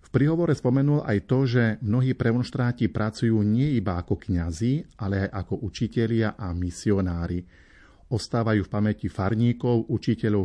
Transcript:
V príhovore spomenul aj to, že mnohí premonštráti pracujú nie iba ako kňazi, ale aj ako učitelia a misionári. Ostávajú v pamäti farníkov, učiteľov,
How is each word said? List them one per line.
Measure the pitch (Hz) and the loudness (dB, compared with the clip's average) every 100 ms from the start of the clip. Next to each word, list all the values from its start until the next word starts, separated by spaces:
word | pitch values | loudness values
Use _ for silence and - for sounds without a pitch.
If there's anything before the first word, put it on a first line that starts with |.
V | - | -2
príhovore | 131 139 165 170 | 0 2 2 0
spomenul | 135 127 131 139 147 - | 0 2 2 2 2 2
aj | 104 | -2
to, | - 123 135 | 2 0 2
že | 123 117 107 | 2 2 0
mnohí | 110 117 127 | -2 0 0
premonštráti | 127 120 117 123 - 120 120 110 | 0 2 0 -2 -2 -2 0 -2
pracujú | - 107 - 117 113 | 0 -4 0 2 4
nie | 104 110 147 127 | 4 2 2 0
iba | 95 87 | 0 -4
ako | - 95 | -2 -4
kňazi, | - 90 85 80 117 143 - - | 0 -2 -2 -2 -2 -2 -4 -8
ale | 98 98 98 | -4 -2 -2
aj | 104 90 | -4 -6
ako | 98 | -6
učitelia | 104 - 110 - 113 113 110 - | -6 -6 -4 -2 0 0 0 -4
a | 92 | -6
misionári. | 87 90 - - 98 92 85 85 87 90 - - - - _ - | -4 -6 -4 0 0 0 -2 -4 -6 -8 -20 -20 -20 -20 _ -6
Ostávajú | 113 - 120 110 110 92 | -6 -2 -2 2 0 0
v | |
pamäti | 104 104 107 104 | -2 0 -2 -6
farníkov, | - 95 110 120 120 123 120 113 | -4 -2 2 0 2 0 0 0
učiteľov, | 113 - 110 113 104 | -4 -2 0 2 0